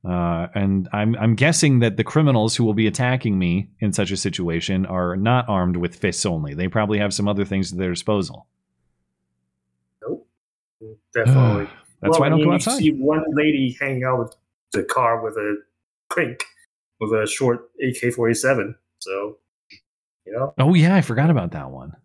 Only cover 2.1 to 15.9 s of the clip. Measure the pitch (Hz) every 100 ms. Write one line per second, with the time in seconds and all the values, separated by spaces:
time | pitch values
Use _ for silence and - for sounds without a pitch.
2.1 | 151 151 120 110 - 117 107 110 98 123
3.1 | 127 117 95 87 87 104 _ 107 92 95
4.1 | 98 101 82 87 82 - 92 92 92 87
5.1 | 92 107 127 117 98 90 87 87 - 98
6.1 | - 101 82 73 73 92 110 104 104 104
7.1 | 95 104 101 98 98 90 92 92 87 -
8.1 | 104 82 - _ _ _ _ _ _ _
9.1 | _ _ _ _ _ _ _ _ _ 123
10.1 | - _ _ _ _ _ _ 110 110 _
11.1 | 120 113 135 120 104 101 - _ _ 156
12.1 | 165 143 156 151 147 220 262 156 135 135
13.1 | 156 156 143 151 143 131 123 139 127 127
14.1 | 127 113 - _ _ _ 104 90 135 120
15.1 | 117 110 107 104 104 _ _ _